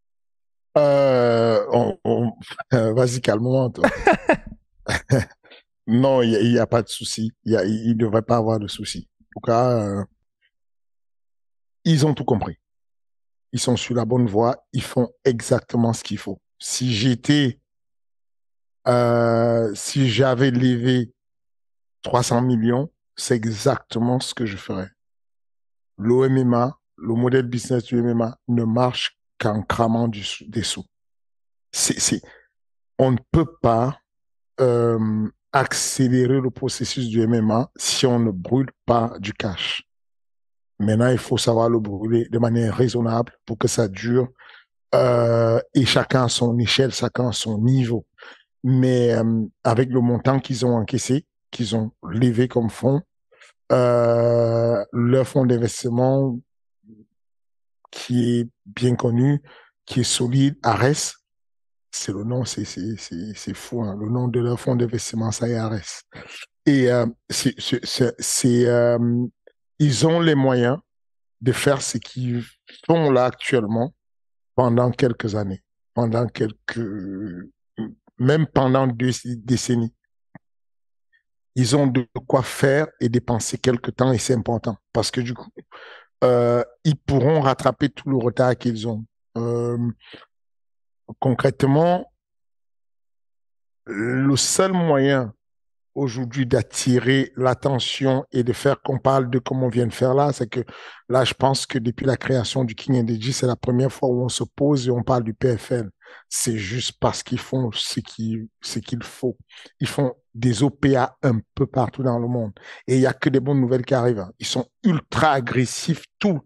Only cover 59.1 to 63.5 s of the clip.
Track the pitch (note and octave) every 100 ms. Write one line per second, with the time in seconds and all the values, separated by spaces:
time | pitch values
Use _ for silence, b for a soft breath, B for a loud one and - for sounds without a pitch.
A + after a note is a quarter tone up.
59.1 | A#2+ C3+ C#3+ - b b _ - B2 A#2
60.1 | - B2 C3+ C#3 D3 - G2+ B2 D3+ -
61.1 | - _ _ _ _ _ _ _ - -
62.1 | G2 A2 B2+ A#2+ - G#2 - G2+ G#2 -
63.1 | E2+ G#2+ G2+ -